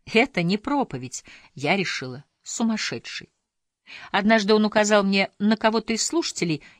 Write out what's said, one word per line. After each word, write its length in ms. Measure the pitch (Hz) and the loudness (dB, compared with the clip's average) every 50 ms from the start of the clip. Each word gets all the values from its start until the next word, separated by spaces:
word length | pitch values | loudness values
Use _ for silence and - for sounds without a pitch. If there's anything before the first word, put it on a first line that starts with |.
| _ | _
это 380 | - - 220 262 277 - 185 170 | 0 2 2 2 2 0 -2 0
не 140 | 170 196 | 0 0
проповедь, 680 | 214 - 262 285 285 254 - - 127 127 123 - - - - - - - _ _ | -2 -2 -2 -2 -2 -2 -4 -6 -10 -10 -12 -14 -16 -16 -18 -20 -20 -20 _ _
я 200 | - 127 143 185 | -6 -2 0 0
решила, 480 | 202 175 - - - 135 127 123 135 - _ _ _ _ | 0 -2 -4 -6 -6 -8 -10 -12 -14 -16 _ _ _ _
сумасшедший. 880 | - - - 233 226 220 214 - - - 117 - - - - - - _ _ _ _ _ _ _ _ _ _ _ - - - - - | -12 -6 -2 -2 -2 -2 -2 -4 -6 -8 -8 -10 -12 -12 -14 -14 -16 _ _ _ _ _ _ _ _ _ _ _ -20 -20 -20 -10 -4
Однажды 420 | - 196 202 214 226 226 208 196 220 | -2 0 2 4 4 4 4 4 4
он 120 | 214 214 | 4 4
указал 380 | 208 - 220 208 208 214 208 202 | 2 2 2 4 4 4 4 4
мне 280 | 196 196 196 190 - - - | 4 2 2 0 -2 -2 -2
на 180 | 202 208 220 | 0 2 2
кого-то 360 | 214 - 220 220 226 220 - 226 | 2 2 2 2 0 -2 -2 -4
из 120 | 214 - | -4 -4
слушателей 580 | - - 339 330 - - - 175 175 156 143 - - - _ | -2 -2 -2 -2 -4 -4 -4 -2 -2 -2 -4 -6 -12 -20 _